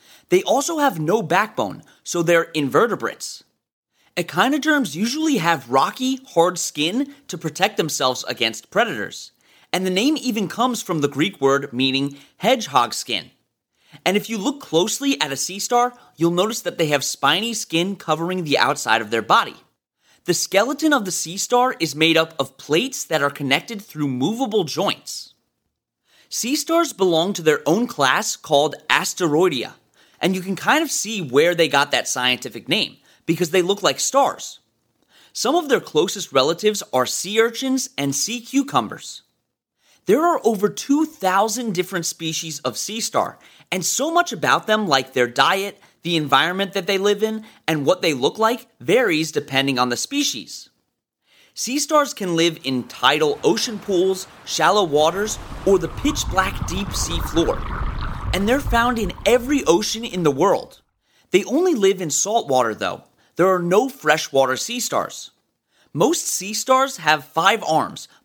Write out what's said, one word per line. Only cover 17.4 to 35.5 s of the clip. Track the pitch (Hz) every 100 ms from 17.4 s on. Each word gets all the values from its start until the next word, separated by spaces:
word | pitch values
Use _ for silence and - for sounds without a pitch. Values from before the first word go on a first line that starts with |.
| 233
skin | 220 - 165 185 190
covering | - 156 170 185
the | 156 156
outside | 127 147 117 113
of | 107
their | 113
body. | 107 220 175 - _ _ _ _ _ _
The | -
skeleton | 170 - 190 233 294 311
of | 277
the | 190
sea | - 160 190
star | - 247 254 -
is | 156 143
made | 160 160
up | 160 -
of | 131 _
plates | - 160 262 - -
that | 156
are | 143
connected | - 139 147 - 214
through | - 151 143
movable | 123 156 226 254 214
joints. | 151 151 196 - - - - _ _ _ _ _ _ _ _ _ _
Sea | - 233
stars | 302 - 330 330
belong | - 185 160 180
to | 170
their | 156 147 143
own | 196 240
class | - 135 160 220 -
called | - 143 151 - -
Asteroidea, | 139 180 - 170 151 185 131 - - _ _ _ -
and | 175 185
you |
can | 180
kind | 185 180 294
of | 320
see | - 208 214
where | 143 135 165 170
they | 160
got | 143 143
that | 127 -
scientific | 135 127 123 123 110 127
name, | 202 107 - _ _ -
because | 170 170
they | 185
look | 175 196
like | 170 131
stars. | - 269 214 - - - _ _ _ _ _ _ _
Some | - 226